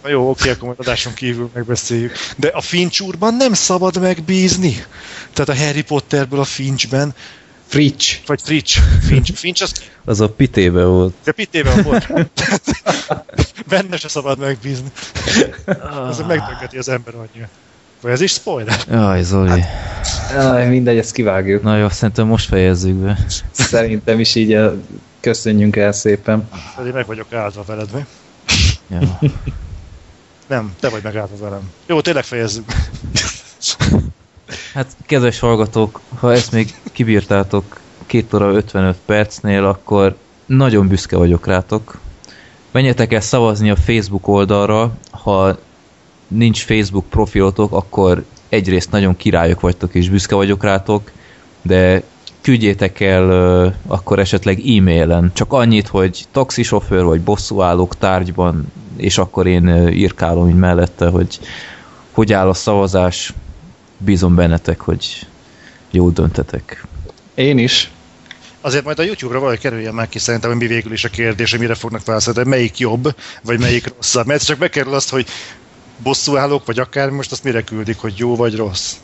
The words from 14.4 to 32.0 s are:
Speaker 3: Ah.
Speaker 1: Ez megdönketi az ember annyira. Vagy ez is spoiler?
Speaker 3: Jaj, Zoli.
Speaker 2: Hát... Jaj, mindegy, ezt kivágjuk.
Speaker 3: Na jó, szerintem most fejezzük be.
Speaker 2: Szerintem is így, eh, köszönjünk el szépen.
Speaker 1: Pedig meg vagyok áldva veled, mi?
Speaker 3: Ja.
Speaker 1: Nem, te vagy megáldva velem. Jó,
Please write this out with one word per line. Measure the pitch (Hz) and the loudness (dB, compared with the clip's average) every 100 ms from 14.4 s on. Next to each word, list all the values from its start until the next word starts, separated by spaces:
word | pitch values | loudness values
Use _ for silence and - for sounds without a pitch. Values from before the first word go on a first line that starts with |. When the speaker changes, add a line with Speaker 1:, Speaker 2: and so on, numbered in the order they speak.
| 139 127 131 131 135 - - - - 233 - - - | -4 -6 -6 -8 -10 -14 -14 -8 -2 -2 -2 -4 -6
Speaker 3:
Ah. | 185 147 143 139 | -6 -6 -10 -8
Speaker 1:
Ez | 120 | -8
megdönketi | 160 160 - - 123 131 | -4 -4 -4 -12 -12 -10
az | 127 | -6
ember | 127 120 117 | -6 -6 -16
annyira. | 110 135 120 _ _ _ _ _ | -18 -16 -18 _ _ _ _ _
Vagy | 120 | -2
ez | 127 | 0
is | 190 | 0
spoiler? | - - 147 110 110 - | -2 -4 -6 -4 -4 0
Speaker 3:
Jaj, | 113 104 92 | 2 2 2
Zoli. | 87 98 92 87 | 2 2 4 2
Speaker 2:
Hát... | 87 - - - - - - | 0 -4 -8 -8 -6 -6 -4
Jaj, | 135 135 123 123 | 0 2 4 4
mindegy, | 127 120 117 | 2 4 2
ezt | 107 | 0
kivágjuk. | - 107 95 95 101 | -2 0 0 0 0
Speaker 3:
Na | 107 107 | 2 2
jó, | 104 | 0
szerintem | - 110 107 110 | 0 -2 0 2
most | 113 - | 0 2
fejezzük | 95 92 87 95 95 | 2 4 2 0 0
be. | 95 104 - - - | -2 -2 -2 -4 -8
Speaker 2:
Szerintem | - - 117 113 107 113 113 | -4 0 0 0 -2 0 0
is | 110 117 | 2 2
így, | 110 | 4
eh, | 107 110 95 - 101 _ _ | 4 2 0 -12 -18 _ _
köszönjünk | 120 110 113 107 104 107 | -4 -2 0 2 2 2
el | 101 | 0
szépen. | 101 110 101 - 107 110 95 - - | 0 0 0 0 -2 -2 -14 -16 -10
Speaker 1:
Pedig | 123 | -8
meg | 127 104 | -6 -6
vagyok | 110 110 | -10 -10
áldva | 117 104 101 | -6 -6 -8
veled, | 101 107 107 | -12 -10 -8
mi? | 120 143 - _ _ - - - - _ | -10 -12 -18 _ _ -6 0 0 0 _
Speaker 3:
Ja. | 90 - - 147 - - - - - - - - - _ _ - | -2 -2 0 -2 -2 -12 -12 -14 -16 -18 -20 -20 -20 _ _ -6
Speaker 1:
Nem, | 131 107 92 | -6 -6 -6
te | 131 | -6
vagy | 110 | -6
megáldva | 107 107 101 101 | -8 -8 -8 -10
velem. | 104 98 98 - - | -12 -12 -14 -18 -4
Jó, | 165 | -2